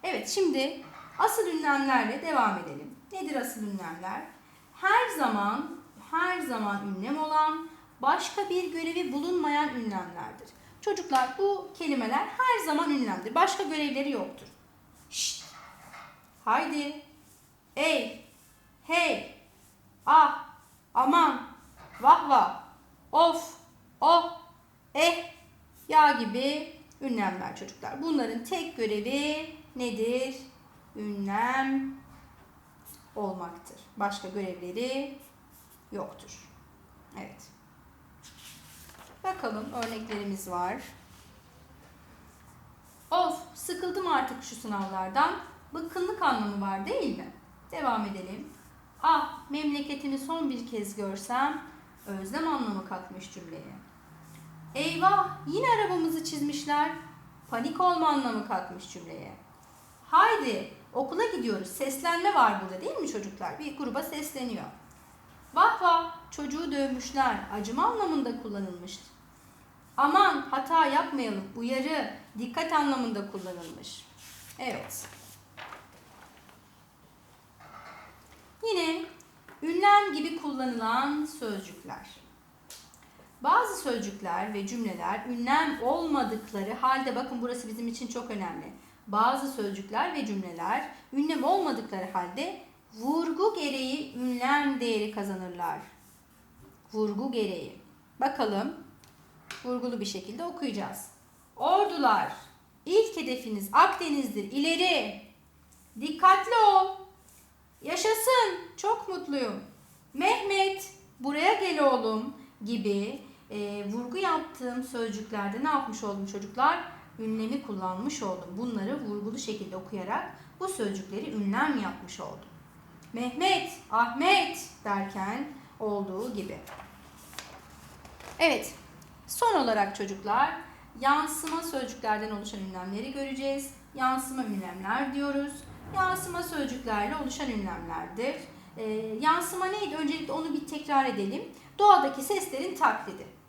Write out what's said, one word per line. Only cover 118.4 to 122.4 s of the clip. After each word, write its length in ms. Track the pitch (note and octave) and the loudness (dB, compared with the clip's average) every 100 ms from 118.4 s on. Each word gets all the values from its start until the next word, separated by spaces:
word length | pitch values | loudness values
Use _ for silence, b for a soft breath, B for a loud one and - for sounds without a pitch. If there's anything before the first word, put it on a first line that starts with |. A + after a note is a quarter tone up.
| - F#3 | -8 -6
Bunları 420 | B3 G#3+ G3 C#4+ | -4 -2 -2 -4
vurgulu 380 | A3 G#3 G3+ - | -4 -6 -6 -6
şekilde 380 | - G3+ G3 F#3 | -8 -8 -8 -10
okuyarak 580 | - G3+ F3+ B3 - B B - | -8 -8 -4 -4 -6 B B -8
bu 80 | F#4 | -6
sözcükleri 600 | - G#3 G3 F#3+ G3+ D4 | -2 -2 -4 -6 -8 -6
ünlem 460 | A3 G3 A3 D4 C4+ | -2 0 2 2 0
yapmış 380 | F#3+ - - - | -2 -8 -14 -12
oldum. 280 | D#3+ - | -12 -12